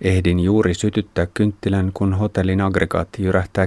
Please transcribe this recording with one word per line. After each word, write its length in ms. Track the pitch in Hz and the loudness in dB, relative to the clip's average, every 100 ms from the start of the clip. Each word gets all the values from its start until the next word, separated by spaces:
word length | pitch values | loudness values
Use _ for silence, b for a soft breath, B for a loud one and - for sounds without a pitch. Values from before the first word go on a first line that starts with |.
Ehdin 400 | 95 92 87 87 | 0 2 2 2
juuri 340 | 90 107 92 | 2 2 2
sytyttää 520 | 87 104 107 101 - 87 | 0 -2 -2 -4 -2 -2
kynttilän, 640 | - 107 98 95 98 95 | 0 -2 0 -2 0 0
kun 200 | 95 98 | 0 0
hotellin 460 | 95 107 101 95 95 | 0 -2 -2 0 0
aggregaatti 640 | 98 92 85 87 85 - | 0 0 -2 -2 -6 -4
jyrähtää 440 | 95 95 92 - | -2 0 -2 -2